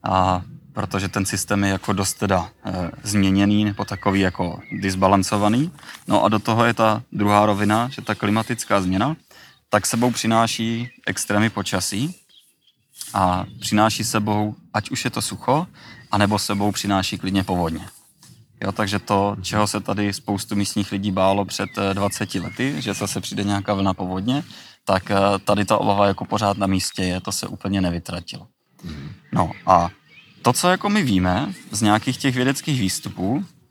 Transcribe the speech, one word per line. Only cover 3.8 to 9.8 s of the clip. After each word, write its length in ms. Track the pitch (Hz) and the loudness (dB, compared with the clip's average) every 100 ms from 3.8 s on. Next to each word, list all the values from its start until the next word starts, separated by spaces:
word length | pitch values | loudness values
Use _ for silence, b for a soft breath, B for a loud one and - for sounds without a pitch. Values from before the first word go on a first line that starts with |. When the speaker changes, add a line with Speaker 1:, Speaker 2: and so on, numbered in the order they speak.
Speaker 1:
takový 360 | 104 92 - 98 | -6 -2 0 2
jako 400 | 95 - 87 80 - 98 | 2 0 -6 -6 -10 -4
disbalancovaný. 920 | 98 95 95 98 95 107 104 117 160 - B B - | -2 2 4 4 4 0 2 2 0 -4 B B 0
No 180 | 104 | 2
a 40 | 104 | 4
do 100 | 107 | 2
toho 260 | 113 113 | 2 2
je 100 | 117 | 2
ta 280 | 117 110 107 120 | 4 2 2 -4
druhá 340 | - 104 104 107 | -2 4 6 4
rovina, 420 | 98 104 107 120 | 2 2 2 0
že 140 | 135 | -6
ta 120 | - | -6
klimatická 680 | 107 104 107 110 117 - 101 | -2 0 0 0 -6 0 2
změna 360 | 92 92 120 160 B B B B _ | 2 0 0 -2 B B B B _
tak 160 | 104 | 0